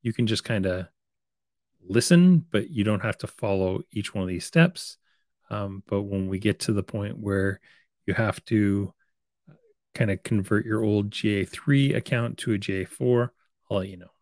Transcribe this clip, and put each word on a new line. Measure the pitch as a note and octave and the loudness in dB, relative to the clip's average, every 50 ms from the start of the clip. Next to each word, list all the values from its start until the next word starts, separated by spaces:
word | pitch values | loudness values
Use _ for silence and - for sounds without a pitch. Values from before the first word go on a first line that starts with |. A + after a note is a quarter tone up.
You | - A#2 | -4 -4
can | A2+ - A#2+ | -2 0 0
just | G#2+ A2+ - - | 0 0 -2 -2
kinda | - A#2 G#2 F#2+ F#2+ F2+ F#2 F#2 - _ _ _ _ _ _ _ _ _ _ _ _ _ _ _ _ _ _ | -2 -2 0 0 0 -2 -2 -6 -10 _ _ _ _ _ _ _ _ _ _ _ _ _ _ _ _ _ _
listen, | _ F2+ G2 A#2 - - F3 E3+ F3+ F#3 F3+ D#3+ | _ 2 2 2 6 8 6 8 8 8 6 6
but | - - - G#2 - - | 4 2 -2 -2 -2 -2
you | E3 A2 G2+ | -2 0 0
don't | G#2+ G#2+ G2 | 0 0 0
have | - A2 F#2+ _ | -2 -4 -6 _
to | - | -10
follow | - - - - G#2 G2 F#2+ F#2+ F#2 F#2+ G2+ - _ | -14 -10 -6 -4 -2 0 0 0 -2 -2 -4 -8 _
each | - G#2+ G2+ - - | -8 -8 -8 -6 -6
one | G#2 | -6
of | F#2+ F#2 | -4 -4
these | F2+ F2 - | -6 -6 -8
steps. | - - E3 E3 F3+ F3 - - - - _ _ _ _ _ _ _ _ _ _ _ | 0 4 4 4 4 2 -6 -14 -14 -16 _ _ _ _ _ _ _ _ _ _ _
Um, | G#2+ G#2 G2+ G2 G2 G2+ - | -8 -6 -6 -8 -10 -12 -8
but | - G#2 G2+ | -4 -2 -2
when | G2+ G2 G2 G2 F#2+ F#2+ | -2 -2 -4 -4 -2 -2
we | G2 F#2 | -4 0
get | G2+ G#2 G2 - | 0 0 0 0
to | - - | -2 -2
the | A2 G2+ | -2 -2
point | F#2+ - - G#2+ G2+ G#2 - - | -2 -4 -8 -8 -6 -8 -8 -8
where | G#2+ G2+ G2 G2 G2 G2 F#2+ - _ _ _ _ _ _ _ _ _ | -4 -2 0 0 0 0 -2 -6 _ _ _ _ _ _ _ _ _
you | - F#2 | -4 -2
have | - A2+ G#2 - - _ | 0 0 0 -2 -6 _
to | - A2+ G#2+ G#2 G2+ G2 G2+ G2+ F#2+ _ _ _ _ _ _ _ _ _ _ _ - - _ _ _ _ _ _ _ _ | 0 2 2 4 2 2 0 -2 -6 _ _ _ _ _ _ _ _ _ _ _ -20 -20 _ _ _ _ _ _ _ _
kinda | - A#2+ G#2 F#2+ | -2 0 0 0
convert | - _ - A#2 G#2 F#2+ - A2 G#2 A2+ | -4 _ -2 -2 -2 0 0 0 0 0
your | A#2 A2 A2 | -2 -2 0
old | A2 G#2 G#2 G#2 G#2 G#2 | 0 2 2 2 0 -2
G | - - - G#2+ G#2 G2 | -4 -2 -2 0 0 0
A | F#2 | -2
three | - - - - - C#3 C#3 C#3 C3+ | -4 -6 -6 0 2 2 4 4 2
account | - A2+ - - B2+ A#2+ A#2 A#2 - - | 0 -2 -2 -2 -2 -2 -2 -4 -8 -8
to | - - | -4 -2
a | A2 G2 | -2 -2
G | G2 - F#2+ F#2+ | -2 -4 -4 -4
A | F#2+ | -6
four, | - - - C3 B2 B2 A#2+ A#2+ A#2+ _ _ _ _ _ _ _ _ | -8 -8 -4 0 2 2 2 0 -2 _ _ _ _ _ _ _ _
I'll | G#2+ G2 | -4 -4
let | F#2+ G2 | -4 -4
you | F#2+ F2 | -10 -16
know. | E2+ - _ _ | -20 -20 _ _